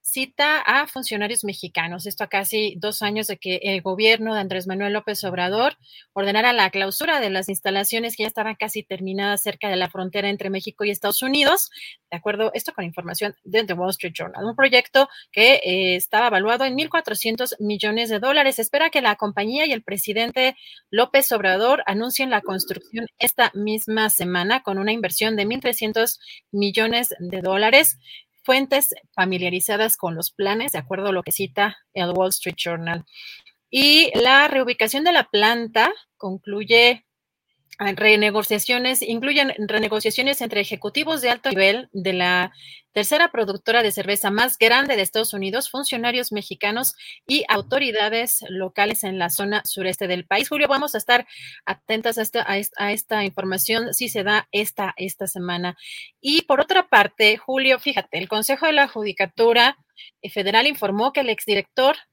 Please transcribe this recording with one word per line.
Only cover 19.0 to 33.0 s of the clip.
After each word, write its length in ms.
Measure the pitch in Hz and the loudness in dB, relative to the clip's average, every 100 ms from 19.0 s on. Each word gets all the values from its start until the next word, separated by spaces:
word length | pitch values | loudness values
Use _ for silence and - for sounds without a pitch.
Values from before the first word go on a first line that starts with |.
la 140 | 240 208 | 2 0
compañía 500 | 208 208 214 269 311 | -4 -2 -2 -2 0
y 60 | |
el 100 | 240 | -2
presidente 720 | - 196 - 208 233 262 254 - - - _ | -4 -8 -4 -2 -2 0 0 0 -20 -20 _
López 420 | 208 247 277 269 | 0 4 4 2
Obrador 500 | 226 196 185 233 285 - | 2 2 2 4 2 0
anuncien 440 | 196 240 262 262 | -2 -2 -2 0
la 100 | 220 | 0
construcción 640 | - 190 - 180 _ 226 233 _ | -2 -6 -6 -8 _ -10 -10 _
esta 320 | 240 - 233 | -2 2 2
misma 560 | 202 208 214 - 220 214 | 2 -4 -4 -2 0 0
semana 540 | - 180 180 185 254 | 0 0 -2 0 0
con 160 | 208 196 | 0 -4
una 140 | 208 | -2
inversión 420 | 226 190 - 220 214 | -2 -4 -2 -2 0
de 100 | 202 | -2
mil 140 | 254 | -2
trescientos 600 | 254 233 220 226 233 - - - _ | -4 -2 -2 0 -2 -4 -14 -20 _
millones 640 | 202 202 220 220 233 240 - | -2 0 0 0 0 -2 -6
de 220 | 175 190 | -8 -6
dólares. 580 | 180 196 214 269 311 - - - _ _ | -2 2 6 6 4 -2 -16 -20 _ _
Fuentes 540 | - 262 269 277 277 - _ | 2 2 4 0 0 -4 _
familiarizadas 840 | - 185 180 180 180 - 208 220 - | -2 0 0 -2 -2 -2 0 0 -2
con 200 | 180 160 | -4 -6
los 160 | 170 | -8
planes, 400 | - 196 214 269 | -4 -2 -2 -4
de 80 | 170 | -6
acuerdo 300 | 131 190 202 | -6 -4 -2
a 20 | |
lo 100 | 185 | -2
que 120 | 175 | -4
cita 440 | - 190 - 208 - _ | -4 -4 0 -2 -2 _
el 160 | 196 175 | -4 -2
Wall 180 | 180 185 | 0 0
Street 260 | 190 185 165 | -2 -6 -6
Journal. 480 | 170 170 165 170 | -6 -6 -4 -6